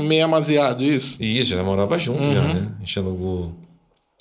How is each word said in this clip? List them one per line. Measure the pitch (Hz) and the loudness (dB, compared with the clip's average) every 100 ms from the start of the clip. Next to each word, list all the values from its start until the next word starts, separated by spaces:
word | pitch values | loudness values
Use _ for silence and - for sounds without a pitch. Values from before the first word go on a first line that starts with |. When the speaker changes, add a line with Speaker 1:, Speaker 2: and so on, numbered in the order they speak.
Speaker 1:
meio | 151 156 | 2 2
amaziado, | 160 160 151 147 139 120 | 4 2 2 2 2 2
isso? | 135 143 - - | 2 0 -2 -4
Speaker 2:
Isso, | 110 117 131 90 | -2 0 0 0
já | |
morava | 95 98 101 170 | 0 0 0 0
junto, | 139 127 143 | -2 -2 0
já, | 135 | 2
Speaker 1:
Uhum. | 139 | 2
Speaker 2:
né? | 170 104 104 | 0 -4 -8
A | |
gente | 95 - | -8 -4
alugou. | 92 92 92 92 85 82 - _ _ _ _ _ | -4 -4 -4 -4 -6 -10 -18 _ _ _ _ _